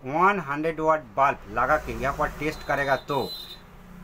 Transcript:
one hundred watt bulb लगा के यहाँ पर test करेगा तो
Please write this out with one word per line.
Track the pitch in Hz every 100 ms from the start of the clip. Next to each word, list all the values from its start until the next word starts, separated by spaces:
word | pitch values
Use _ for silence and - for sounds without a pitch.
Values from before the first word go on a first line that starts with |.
| 131
one | 151 185 202
hundred | 139 143 160 156
watt | 156 156 123 101
bulb | 139 131 98
लगा | 110 127 151
के | 131
यहाँ | 113 127 143
पर | 147 -
test | 151 151 -
करेगा | 139 139 131
तो | - 143 95 - - - - - - -